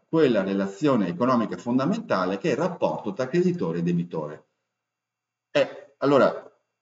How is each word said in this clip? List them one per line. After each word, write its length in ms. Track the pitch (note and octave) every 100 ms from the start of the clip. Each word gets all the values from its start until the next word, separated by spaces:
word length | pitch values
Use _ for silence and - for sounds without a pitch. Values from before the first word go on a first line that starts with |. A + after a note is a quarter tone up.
| _
quella 360 | D#3+ C#3+ G#2+
relazione 640 | F#2+ G2 G2 - D3 B2 F2+
economica 480 | E2+ B2 B2 B2 -
fondamentale 800 | A#2+ B2+ C#3+ A3+ - F#2+ F2+ G2
che 140 | E3+
è 20 |
il 60 | B2+
rapporto 560 | F#3 E3+ - - G#2+
tra 120 | G2 B2+
creditore 520 | F3 F3+ F3 F2+ E2+
e 40 |
debitore. 600 | F2 F2 E2 E2 D2+ D2+ _ _ _ _ _ _ _ _ _ _ _
E 440 | D3 - - - _
allora, 320 | C#3 C#3 F#2+ - - _ _ _